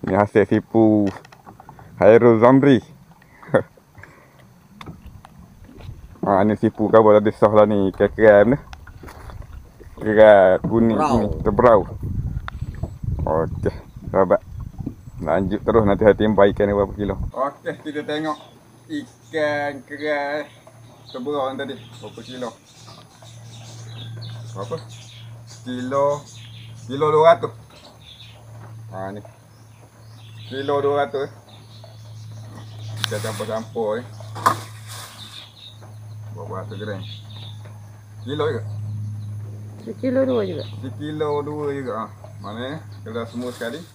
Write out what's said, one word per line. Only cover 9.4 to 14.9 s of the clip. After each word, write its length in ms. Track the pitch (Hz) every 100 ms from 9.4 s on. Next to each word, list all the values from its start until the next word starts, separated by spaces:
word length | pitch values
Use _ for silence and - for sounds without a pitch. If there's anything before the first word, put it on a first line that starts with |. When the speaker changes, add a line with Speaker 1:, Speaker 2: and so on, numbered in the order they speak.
| - - - - - -
Speaker 1:
Keram 640 | 107 107 107 101 92 92 -
kuning 320 | 113 117 113
Speaker 2:
Tebrau. 160 | 151 120
Speaker 1:
ni, 40 | 104 -
tebrau. 420 | 107 104 120 107 87 - - - - - - - - - - - - -
Okey, 480 | - 80 80 - 82 - - - -
sahabat. 320 | 95 92 98 - - - - -